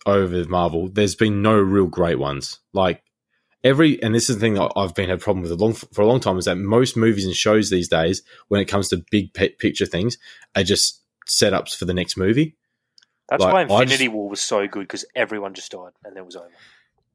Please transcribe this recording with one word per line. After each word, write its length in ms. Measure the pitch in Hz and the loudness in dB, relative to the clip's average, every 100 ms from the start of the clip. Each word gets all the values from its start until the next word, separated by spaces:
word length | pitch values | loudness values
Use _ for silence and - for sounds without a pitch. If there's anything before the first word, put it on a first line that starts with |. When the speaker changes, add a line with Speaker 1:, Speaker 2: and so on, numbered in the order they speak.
| - | 0
Speaker 1:
over 380 | 101 95 90 82 | 2 2 -2 -2
Marvel, 440 | 90 87 82 92 | 0 0 0 -2
there's 240 | 98 104 - | 0 0 2
been 260 | 110 101 | 0 2
no 120 | 104 110 | 2 4
real 300 | 98 98 92 | 4 2 2
great 320 | 78 87 69 | 0 0 0
ones. 420 | 71 69 - - _ | -2 -6 -8 -14 _
Like, 300 | 98 92 85 _ _ _ _ _ _ | 0 0 0 _ _ _ _ _ _
every, 380 | 131 135 160 139 | 2 4 4 2
and 140 | 117 113 | 0 0
this 140 | 113 | 0
is 60 | 113 | 0
the 20 | |
thing 160 | 113 101 | 0 0
that 160 | 82 - | 0 -2
I've 200 | 95 82 | -4 -2
been 140 | 92 | -4
had 100 | 92 | -2
a 20 | |
problem 220 | - 95 | -2 -4
with 80 | 87 | -4
a 40 | 85 | 0
long, 180 | 107 | 0
for 280 | 110 - - | -2 -6 0
a 60 | 104 | 4
long 120 | 127 | 4
time, 180 | 107 92 | 2 -2
is 60 | 90 | -2
that 100 | 90 | -2
most 420 | 98 113 131 117 | 0 2 2 2
movies 280 | 113 101 95 | 2 2 -2
and 100 | 90 | -2
shows 340 | 110 107 104 | 2 2 2
these 180 | 92 85 | 0 0
days, 360 | 82 82 98 - - _ | 0 0 -2 -8 -20 _
when 140 | 101 | -2
it 40 | 95 | 0
comes 240 | 101 95 | -2 -2
to 140 | 90 - | -4 -2
big 200 | 107 92 | -2 -2
pi-, 200 | - 95 - | -2 -2 0
picture 260 | 107 - 95 | -4 -2 -2
things, 320 | - 107 - - - - - | -2 -4 -6 -14 -20 -6 -2
are 80 | |
just 380 | 190 202 - - _ _ - | 0 0 0 -4 _ _ -4
setups 460 | - 107 92 - - | 0 2 0 -4 -6
for 80 | 90 | -4
the 80 | |
next 240 | 90 90 - | -4 -4 -2
movie. 380 | 92 117 156 - _ _ _ _ _ _ - | 0 2 0 -6 _ _ _ _ _ _ -4
Speaker 2:
That's 140 | - | 0
Speaker 1:
Like, 100 | 95 | 2
Speaker 2:
why 60 | 185 156 104 | 2 2 2
Speaker 1:
I 40 | |
Speaker 2:
Infinity 220 | 131 131 127 | 2 2 0
Speaker 1:
just 60 | 107 | -2
Speaker 2:
War 140 | 101 | -6
was 120 | 101 | -8
so 260 | - 110 101 | -4 -2 -2
good, 220 | 104 98 | -6 -10
'cause 160 | 101 - - | -12 -10 -6
everyone 380 | 113 107 98 | -4 -4 -8
just 180 | 95 - | -12 -16
died 200 | 98 90 _ | -16 -18 _
and 120 | 104 95 | -20 -20
then 80 | |
it 20 | 92 | -18
was 100 | 90 | -20
over. 140 | 87 _ - _ _ _ _ | -20 _ -20 _ _ _ _